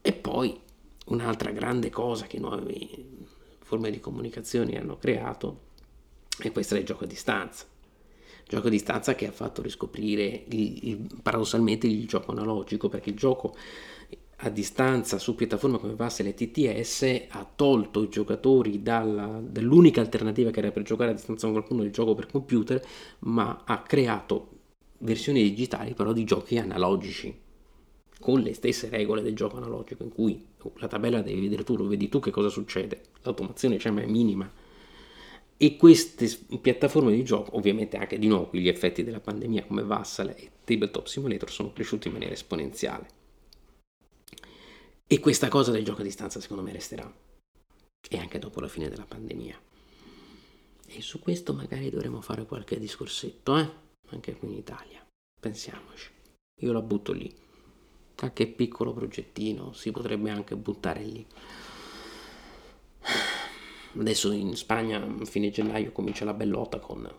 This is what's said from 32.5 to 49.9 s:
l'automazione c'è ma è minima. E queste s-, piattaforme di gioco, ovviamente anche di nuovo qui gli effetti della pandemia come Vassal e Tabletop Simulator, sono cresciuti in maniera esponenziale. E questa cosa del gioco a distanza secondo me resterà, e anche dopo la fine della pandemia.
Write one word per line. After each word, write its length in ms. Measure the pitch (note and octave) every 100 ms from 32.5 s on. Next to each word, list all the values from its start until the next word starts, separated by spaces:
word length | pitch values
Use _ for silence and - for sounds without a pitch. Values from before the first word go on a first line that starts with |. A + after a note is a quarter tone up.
| - G#2 - G2+ - - -
l'automazione 540 | - A2 F#2+ A#2 C3 G2+
c'è 140 | A#2
ma 120 | G#2
è 40 | A2
minima. 420 | A2 A#2 G2 F#2+ - - - - - - - - - - _
E 200 | D3 D3
queste 500 | E3+ D#3+ - - A#2
s-, 160 | - - B2
piattaforme 520 | C3 B2 C#3+ D#3 C3
di 120 | A2
gioco, 320 | B2 G#2 G#2 A2+
ovviamente 400 | G2+ G#2+ G#2+ F#2+
anche 220 | F#2+ -
di 80 | G#2+
nuovo 220 | G2+ E2
qui 120 | F2+
gli 80 | F2+
effetti 340 | F2 F2+ -
della 180 | A#2 A2+
pandemia 440 | - G#2 A#2 A2
come 200 | - G#2
Vassal 440 | G#2 G#2+ G#2 - G2
e 220 | - - _
Tabletop 440 | - A2+ G#2 - -
Simulator, 440 | - C#3 G2+ -
sono 220 | - -
cresciuti 360 | - A2+ - -
in 40 |
maniera 220 | - -
esponenziale. 760 | - - E2 C#2 - - - - _ _ _ _ - _ _ _ _ _ _ - - - - - - - _ _
E 120 | C#3+
questa 300 | D3+ - B2+
cosa 220 | C#3+ B2
del 120 | A2+
gioco 200 | G#2+ G#2
a 20 |
distanza 360 | G2+ G2 G2+ A2+
secondo 220 | - G2+
me 100 | F#2+
resterà, 380 | F#2 - - A#2 - _ - _ _ _ _ _ _ -
e 120 | F2
anche 200 | E2+ -
dopo 220 | - -
la 80 | C2+
fine 220 | E2+ D2+
della 160 | - -
pandemia. 520 | - A2 - - - _ _ _